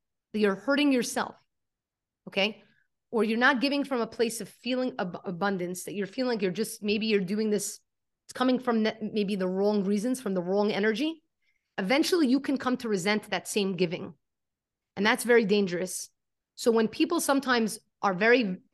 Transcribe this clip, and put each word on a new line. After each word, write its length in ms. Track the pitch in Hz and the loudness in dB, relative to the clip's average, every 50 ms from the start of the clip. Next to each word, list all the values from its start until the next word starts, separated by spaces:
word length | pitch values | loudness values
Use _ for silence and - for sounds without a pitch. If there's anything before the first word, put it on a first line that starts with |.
| _ _ _ _ _ _ | _ _ _ _ _ _
that 60 | - 214 | -2 2
you're 160 | 208 202 196 | 2 2 2
hurting 380 | 196 - 277 277 285 294 285 | 0 0 0 2 4 4 4
yourself, 420 | 262 240 220 - - 240 - - - _ _ _ _ _ _ _ _ _ _ _ _ _ _ _ _ _ - 180 | 4 2 0 0 -2 -4 -4 -6 -8 _ _ _ _ _ _ _ _ _ _ _ _ _ _ _ _ _ -14 -6
okay? 340 | - 196 190 220 208 - - _ _ _ _ _ _ _ _ - | -2 0 0 0 -2 -6 -20 _ _ _ _ _ _ _ _ -6
Or 140 | 240 220 220 | -2 0 0
you're 140 | 214 226 226 | 0 2 2
not 220 | 247 269 285 226 | 2 2 2 2
giving 220 | 269 277 285 285 | 0 0 0 0
from 180 | 277 - 277 240 | -2 -2 -2 -2
a 60 | 220 | -2
place 340 | 220 - - 240 233 226 - | -4 -2 -2 -2 -2 -2 -8
of 80 | 196 - | -10 -12
feeling 440 | - _ - 240 254 254 254 247 254 - | -14 _ -6 -4 -2 -2 -2 -4 -4 -4
ab-, 180 | 202 175 170 - - | -6 -6 -6 -8 -8
abundance, 580 | 202 180 165 196 202 202 175 180 175 185 180 - | -8 -6 -2 -2 -2 -2 -2 -4 -6 -8 -10 -10
that 100 | - 185 | -10 -6
you're 120 | 208 190 | -6 -6
feeling 240 | 185 - 262 254 254 233 | -6 -4 -4 -2 -2 -2
like 80 | 202 | -2
you're 100 | 196 185 | -2 -2
just, 280 | 170 196 220 214 - - | -2 -2 -6 -6 -6 -8
maybe 260 | 202 208 208 220 220 | -2 -2 -2 0 0
you're 120 | 220 208 202 | 0 0 0
doing 300 | 185 170 208 208 220 214 | 0 0 -2 -2 0 0
this, 300 | 208 190 - - - - _ _ _ _ _ _ _ _ _ | 0 -2 -2 -6 -10 -12 _ _ _ _ _ _ _ _ _
it's 60 | - | -12
coming 280 | - - 254 262 254 247 | -4 0 2 2 2 0
from 240 | 254 247 240 220 214 | 0 0 0 2 0
ne-, 120 | 220 214 - | 0 -2 -4
maybe 320 | 214 202 - 214 208 185 208 | -8 -4 -2 -2 -2 -2 -2
the 140 | 185 185 185 | -2 -2 -2
wrong 340 | 185 190 196 208 214 208 | 0 0 0 2 2 2
reasons, 380 | 180 196 208 208 202 254 254 254 | 0 0 0 0 0 -2 -4 -4
from 140 | - 208 190 | -4 -4 -4
the 80 | 180 | -2
wrong 280 | 170 180 190 202 208 214 | -2 0 0 2 2 2
energy. 540 | 160 196 208 220 220 214 294 320 320 - _ _ _ _ _ _ _ _ _ _ - | 0 0 0 0 0 0 -2 -4 -4 -8 _ _ _ _ _ _ _ _ _ _ -6
Eventually, 520 | - 196 185 262 302 320 - 370 349 302 240 | -4 0 2 2 2 4 2 2 2 4 4
you 100 | 262 285 | 2 2
can 180 | 277 - 269 | 2 0 -2
come 200 | 254 - 254 254 | 0 0 -2 -2
to 120 | 247 - 226 | -2 -2 -2
resent 400 | 208 185 165 208 214 214 - - | -2 0 0 0 0 0 -2 -4
that 180 | 190 175 - - | -6 -6 -4 -2
same 260 | - 220 196 190 190 | -2 0 0 0 0
giving. 400 | 160 180 160 175 156 - - 160 _ _ _ _ _ _ _ _ _ _ _ _ _ _ _ - | 0 0 -2 -2 -6 -8 -12 -14 _ _ _ _ _ _ _ _ _ _ _ _ _ _ _ -6
And 100 | 196 202 | 0 2
that's 200 | 214 254 - - | 2 2 2 2
very 200 | 226 240 233 233 | 4 4 6 6
dangerous. 640 | 185 208 208 202 175 175 170 185 180 - - - - _ _ _ _ _ _ _ _ _ | 4 2 2 2 0 -2 -4 -4 -6 -8 -10 -12 -14 _ _ _ _ _ _ _ _ _
So 160 | - - 247 | -2 2 2
when 160 | 220 226 226 | 4 4 2
people 340 | 214 - - 311 - 349 320 | 0 2 0 0 2 2 0
sometimes 600 | - - 277 277 269 262 247 233 226 202 - - _ _ _ - | 2 2 0 0 2 2 2 2 2 0 -2 -8 _ _ _ -4
are 140 | - 202 185 | -2 -2 0
very 440 | 175 214 226 247 269 226 190 180 - _ _ | 2 4 6 6 6 4 0 -4 -8 _ _